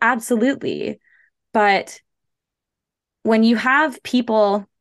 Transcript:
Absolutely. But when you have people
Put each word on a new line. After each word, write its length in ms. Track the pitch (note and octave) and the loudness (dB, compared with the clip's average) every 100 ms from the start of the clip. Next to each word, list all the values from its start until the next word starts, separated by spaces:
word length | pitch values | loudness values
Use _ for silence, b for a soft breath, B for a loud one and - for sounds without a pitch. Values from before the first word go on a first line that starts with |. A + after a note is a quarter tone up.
Absolutely. 960 | A#3 B3 - A#3 B3+ C#4 - D2 - - b b b _ _ | -2 -2 -2 0 0 -2 -6 -6 -8 -10 b b b _ _
But 460 | A3 G#3 G3 - - _ _ _ _ _ _ _ _ _ _ _ _ | 0 2 0 -4 -16 _ _ _ _ _ _ _ _ _ _ _ _
when 200 | A3 A3 | 0 2
you 120 | A3+ | 4
have 480 | A3+ A#3+ C#4 D#4 B3 | 2 2 0 0 -4
people 640 | - B3 A#3+ A3 G#3 G#3 G3 _ | -4 -2 0 0 2 0 -6 _